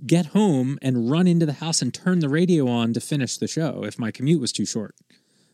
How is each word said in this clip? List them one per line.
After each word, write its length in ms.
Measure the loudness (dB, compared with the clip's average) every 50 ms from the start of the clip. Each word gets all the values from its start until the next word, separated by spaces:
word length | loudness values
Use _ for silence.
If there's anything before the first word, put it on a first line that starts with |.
| -2 2
get 200 | 2 2 2 2
home 520 | 2 2 4 4 4 2 0 0 -4 -4
and 300 | -2 -2 0 0 0 0
run 160 | 2 4 4 4
into 180 | 4 4 2
the 60 | 0 -2
house 280 | -4 -4 -4 -2 -2
and 120 | -2 -2 -4
turn 260 | -4 -2 0 0 2
the 80 | 2 2
radio 380 | 2 2 2 4 4 2 2 2
on 260 | 2 0 0 0 -2
to 60 | -2
finish 360 | -4 -4 -4 -2 -2 -4 -4 -4
the 100 | -6 -4
show 360 | -2 -2 -2 -2 -4 -6 -8
if 160 | -8 -6 -6
my 100 | -6 -6
commute 300 | -6 -4 0 2 2 2
was 120 | 0 -2 -4
too 120 | -4 -4
short. 300 | -4 -4 -6 -8 -8 -12 _ _ _ _ _ _ _ _ _ _ _